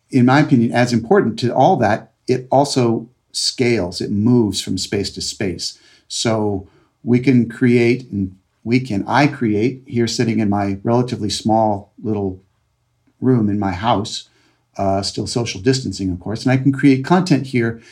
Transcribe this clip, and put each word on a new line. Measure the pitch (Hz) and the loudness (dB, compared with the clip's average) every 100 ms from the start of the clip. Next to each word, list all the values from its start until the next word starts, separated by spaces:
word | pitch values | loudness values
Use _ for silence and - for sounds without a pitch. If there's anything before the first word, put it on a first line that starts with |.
| _ | _
in | 131 123 | 4 6
my | 143 | 4
opinion, | 151 127 117 | 4 2 2
as | 120 123 | 2 0
important | 117 - 196 113 - | 0 2 2 2 -2
to | 120 - | -2 2
all | 156 139 | 2 4
that, | 104 107 - _ - | 0 -2 -6 _ -4
it | 127 - | -4 0
also | 135 139 135 120 117 - _ _ | 0 2 2 0 0 -6 _ _
scales, | - - - - 113 90 - | -6 -4 -2 0 0 -2 -6
it | - | -4
moves | 101 110 123 104 - | 0 4 4 2 -2
from | 104 95 | -6 -6
space | - 104 98 | -4 -4 -4
to | 92 | -8
space. | - - 98 82 - - _ _ - | -10 -6 -6 -6 -10 -12 _ _ -12
So | - 113 110 104 95 92 _ _ _ | -4 -2 0 -2 -4 -8 _ _ _
we | 113 123 | 0 2
can | 135 123 113 | 4 2 2
create, | - 123 120 120 127 - | 0 2 4 2 0 -4
and | 101 95 - _ _ 110 | -6 -6 -8 _ _ -2
we | 127 | -2
can, | 127 101 - | 0 -6 -2
I | 120 147 | 2 0
create | - 117 104 123 131 - | 0 -2 0 -2 -4 -6
here | 120 113 | -2 -2
sitting | - 117 110 | 0 -2 0
in | 104 | 0
my | 101 101 98 | 0 -2 -4
relatively | 120 120 123 101 101 | 0 0 0 -4 -6
small | - 110 110 110 98 - - | -4 0 2 2 -2 -8 -10
little | 107 107 98 92 _ _ _ _ _ _ _ - | -6 -4 -4 -8 _ _ _ _ _ _ _ -2
room | 123 123 104 | 2 2 2
in | 104 | 0
my | 98 | -2
house, | 90 117 156 - - - _ _ _ _ - | -2 0 0 -2 -10 -16 _ _ _ _ -4
uh, | 98 98 | -2 -2
still | 98 - 104 | -4 -6 -4
social | 123 113 - | -4 -4 -2
distancing, | 127 131 101 95 95 | 0 0 -2 -6 -6
of | 87 | -6
course, | 101 110 | -8 -4
and | 131 | 0
I | 127 | 2
can | 143 | 2
create | 135 143 131 131 | 4 4 4 2
content | 180 185 135 131 | 0 2 0 0
here | 123 117 117 - | -2 -2 -4 -14